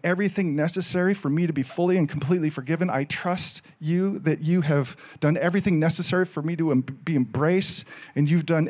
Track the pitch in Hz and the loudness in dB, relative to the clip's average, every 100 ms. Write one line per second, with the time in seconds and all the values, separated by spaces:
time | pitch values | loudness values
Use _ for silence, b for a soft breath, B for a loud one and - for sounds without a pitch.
0 | 170 180 202 202 180 147 160 185 175 180 | -2 0 0 0 -2 0 -2 -2 -4 0
1 | 185 202 143 151 170 143 127 - 180 190 | 0 0 0 0 0 -2 -4 -2 2 2
2 | 147 147 135 180 156 147 127 160 185 135 | 2 0 0 0 0 -2 -4 -2 0 0
3 | 139 - 180 180 - - B - 156 175 | -2 -4 -4 -4 -6 -12 B -8 -2 0
4 | 196 202 147 156 151 180 147 143 127 - | 0 -2 -2 0 0 2 2 2 0 -8
5 | B - 147 156 165 190 202 160 160 160 | B -2 0 2 2 0 2 2 2 0
6 | 175 180 180 - 156 170 160 131 127 135 | 0 0 0 -2 -4 -2 2 2 0 -6
7 | - 147 123 127 151 185 196 - B B | -2 0 0 0 2 2 0 -8 B B
8 | B - 147 170 156 160 156 | B 0 2 2 2 0 0